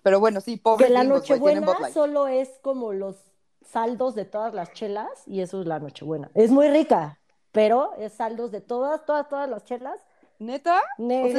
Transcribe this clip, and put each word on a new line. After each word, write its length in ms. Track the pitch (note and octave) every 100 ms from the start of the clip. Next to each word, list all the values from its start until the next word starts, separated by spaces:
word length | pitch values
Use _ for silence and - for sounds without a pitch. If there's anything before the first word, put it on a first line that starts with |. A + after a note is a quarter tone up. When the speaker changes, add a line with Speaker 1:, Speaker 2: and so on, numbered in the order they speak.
Speaker 1:
Pero 160 | G3 G3
bueno, 200 | A3 G3+
sí, 180 | G#3+ A3+
pobres 280 | A3+ A3 B3+
Speaker 2:
Que 40 |
la 80 | B3
Speaker 1:
gringos, 260 | B3+ C#4 C4+
güey, 140 | C4
tienen 200 | D4 D4
Bud 20 | D4+
Speaker 2:
Nochebuena 80 | F#4 -
Speaker 1:
Light. 60 |
Speaker 2:
solo 340 | D#4+ D4 D4 C#4
es 220 | C4 C4 -
como 300 | C4+ C4+ A3+
los 240 | G3 G3 F#3+ _ _ _ _
saldos 500 | _ A#3 A3+ A#3+ C4
de 120 | A3 F#3+
todas 280 | G#3+ A3+
las 180 | G#3+ E3+
chelas 340 | - G#3+ G3+ D#4 C5+ -
y 140 | G3
eso 220 | F3+ F#3+
es 40 | E3
la 140 | D#3
Nochebuena. 500 | D3 - D3 D#3 C#3+
Es 160 | - A3
muy 180 | C4+ D4
rica, 500 | D4 D#4 G3+ D3+ D3 _ _ _
pero 400 | G#3+ G#3+ A#3 E4 F4+
es 140 | G#3+
saldos 360 | - A3+ A3+ A#3
de 100 | G3
todas, 440 | G3 A#3+ C4+ D#4 -
todas, 220 | D4 C#4+
todas 200 | C#4 C#4
las 160 | G#3+
chelas. 360 | - B3 C4 G4 _ _ _ -
Speaker 1:
¿Neta? 400 | A3 C4+ E4+ F4+ D#5+ G#5
O 40 | A#3+
sea, 200 | B3+
es 60 | B3+